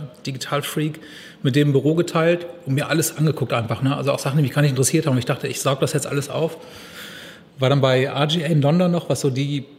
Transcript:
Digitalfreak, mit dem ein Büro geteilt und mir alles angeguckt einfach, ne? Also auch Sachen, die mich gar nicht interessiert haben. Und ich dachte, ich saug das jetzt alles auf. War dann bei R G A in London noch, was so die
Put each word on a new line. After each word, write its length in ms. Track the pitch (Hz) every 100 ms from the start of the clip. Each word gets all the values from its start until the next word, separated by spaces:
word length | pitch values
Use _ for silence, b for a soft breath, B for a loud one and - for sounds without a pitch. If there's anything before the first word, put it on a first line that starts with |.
| 151 - -
Digitalfreak, 760 | 131 - 143 143 - 156 151 B B B B
mit 140 | 143 131
dem 140 | 147
ein 20 |
Büro 220 | 139 135
geteilt 520 | 160 170 165 160 175 - - -
und 80 |
mir 140 | 135 135
alles 280 | 160 156 -
angeguckt 340 | 156 - 120
einfach, 300 | 120 110 117
ne? 140 | 135 143
Also 160 | 135
auch 60 | 131
Sachen, 180 | 143 143
die 60 |
mich 100 | 135
gar 100 | -
nicht 80 | 147
interessiert 360 | 127 131 160 151
haben. 80 |
Und 40 | 127
ich 60 |
dachte, 240 | - 131 120
ich 120 | -
saug 200 | 139 135
das 120 | 143
jetzt 140 | 147 -
alles 220 | 139 135
auf. 260 | 135 160 - B B B B B B B B - -
War 100 | 131
dann 120 | 143
bei 240 | 131 127
R 220 | 135 135 147
G 160 | 170
A 20 | 151
in 160 | 156
London 300 | 139 170 180
noch, 160 | 170 -
was 120 | 135
so 100 | 147
die 340 | 127 143 143 -